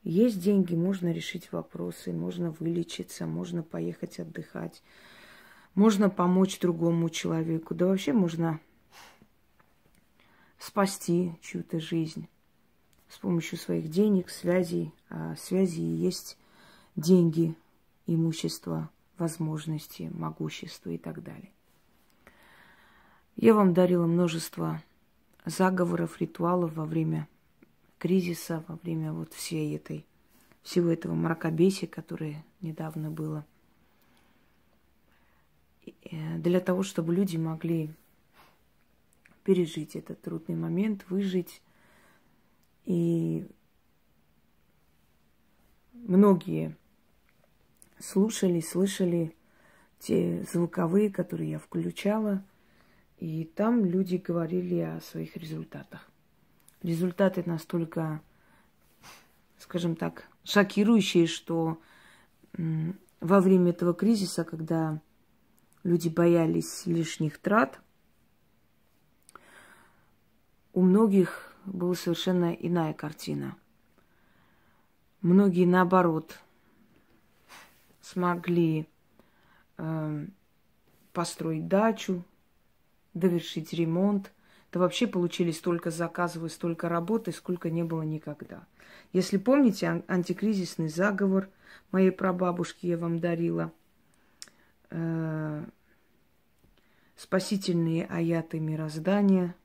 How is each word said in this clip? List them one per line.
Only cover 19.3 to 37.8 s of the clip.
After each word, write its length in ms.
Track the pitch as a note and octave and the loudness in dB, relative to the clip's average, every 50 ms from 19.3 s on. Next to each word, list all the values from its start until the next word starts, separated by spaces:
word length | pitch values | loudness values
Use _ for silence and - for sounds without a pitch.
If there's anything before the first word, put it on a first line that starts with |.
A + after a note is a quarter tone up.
| D#3+ - D#3+ D#3 D#3 D#3 D3+ D#3+ D#3 D#3 - - - - E3+ D#3+ E3+ | -4 -4 -4 -4 -4 -6 -6 -6 -6 -6 -8 -12 -12 -12 -10 -10 -8
могущество 760 | E3 E3 D#3 D#3+ - D#3+ D#3 - - - D#3+ - - _ F3 | -8 -8 -8 -6 -6 -8 -8 -8 -10 -14 -14 -14 -14 _ -10
и 80 | E2 | -10
так 240 | - - D#3+ D#3+ D#3+ | -8 -8 -10 -12 -12
далее. 300 | E3 - - - - - _ _ _ _ _ _ _ _ _ _ _ _ _ _ _ - _ _ - - - - - - - _ _ _ _ _ _ _ _ _ _ _ _ | -14 -14 -16 -16 -20 -20 _ _ _ _ _ _ _ _ _ _ _ _ _ _ _ -20 _ _ -20 -20 -20 -20 -20 -20 -20 _ _ _ _ _ _ _ _ _ _ _ _
Я 180 | - A3+ A3+ A3 | 4 6 8 8
вам 200 | G#3+ G3+ F#3 E3+ | 8 6 6 6
дарила 340 | F3+ F#3 F3+ F3+ F3 E3+ | 6 4 6 4 2 4
множество 720 | E3 E3+ F3 F3+ E3+ D#3+ E3 D#3+ - - E3+ E3 D#3+ D#3+ D#3+ - _ _ _ _ _ _ _ _ _ _ _ _ | 4 4 4 2 2 0 -4 -8 -8 -6 -6 -4 -4 -4 -8 -10 _ _ _ _ _ _ _ _ _ _ _ _
заговоров, 720 | E3+ D#3 - F#3+ F#3 F#3 F3+ F3+ E3+ F3 E3+ E3+ E3 - - | -10 0 2 2 2 4 2 0 0 0 -2 -4 -6 -4 -6
ритуалов 560 | F3 E3 - - E3+ E3+ F3+ F3+ F3 E3 D#3 | -6 -6 -4 -2 0 0 2 0 0 -2 -4
во 100 | D#3+ D#3 | -6 -6
время 420 | D#3 D#3+ D#3+ D#3+ D#3+ D#3+ D#3 D#3 - _ _ _ _ _ _ - _ _ _ _ _ _ _ | -4 -2 -2 0 0 -2 -4 -6 -8 _ _ _ _ _ _ -20 _ _ _ _ _ _ _
кризиса, 640 | - E3+ F#3 F#3+ F3 F3 E3+ - - - E3+ D#3+ D#3+ | 0 2 2 2 2 0 -6 -8 -6 -8 -8 -8 -8
во 100 | - D#3+ | -10 -14
время 360 | E3 - E3+ E3 D#3+ D#3 D#3 D#3 | -12 -8 -6 -4 -4 -4 -4 -6
вот 200 | E3 D#3+ D#3 - | -8 -10 -10 -12
всей 420 | - - - E3 D#3 D#3 D3 D3+ | -14 -10 -6 -4 -4 -4 -4 -6
этой, 300 | D#3 - - D#3 D#3 - _ _ _ _ _ _ _ _ _ _ _ _ | -8 -10 -12 -12 -12 -14 _ _ _ _ _ _ _ _ _ _ _ _
всего 260 | - - F3+ F3 E3+ | 0 0 2 4 4
этого 240 | E3 E3 - E3+ E3 | 2 0 -2 -4 -2
мракобесия, 720 | E3 E3 E3 D#3+ - - E3 D#3+ D#3+ F3 G3 F#3+ - F3 | 0 0 0 -2 -2 -2 -2 4 4 4 4 4 0 -8
которое 560 | E3 - - - - E3+ - D#3+ D3+ D3 D3+ D#3 _ _ _ | -10 -10 -14 -12 -12 -10 -8 -8 -8 -8 -12 -16 _ _ _
недавно 500 | F#3 D#3+ D#3 - D#3+ D#3 D#3 D#3+ D#3 D#3 | -10 -10 -8 -8 -10 -8 -8 -6 -8 -6
было. 340 | D#3 D#3+ D#3 D#3 D#3 D3+ D3+ _ _ _ _ _ _ _ _ _ _ _ _ _ _ _ _ _ _ _ _ _ _ _ _ _ _ _ _ _ _ _ _ _ _ _ _ _ _ _ _ _ _ _ _ _ _ _ _ | -6 -6 -6 -6 -6 -8 -10 _ _ _ _ _ _ _ _ _ _ _ _ _ _ _ _ _ _ _ _ _ _ _ _ _ _ _ _ _ _ _ _ _ _ _ _ _ _ _ _ _ _ _ _ _ _ _ _
И, 80 | - - _ _ - | -20 -20 _ _ -14
э, 260 | E3+ D#3+ D#3 D#3+ E3 E3 | -12 -10 -8 -6 -8 0
для 200 | D#3 E3+ F3+ F#3 | 2 4 4 4
того, 240 | F#3 F#3 F3+ F#3 F#3+ | 2 2 0 0 -2
чтобы 300 | F#3+ - - E3 E3 E3+ | -2 -2 -4 0 0 2
люди 240 | F#3+ G3+ F#3 E3 | 2 2 0 0
могли 560 | D#3+ D#3+ D#3+ D#3+ D#3+ - E3 E3+ E3 | -2 -2 -2 -4 -4 -2 -2 -2 -2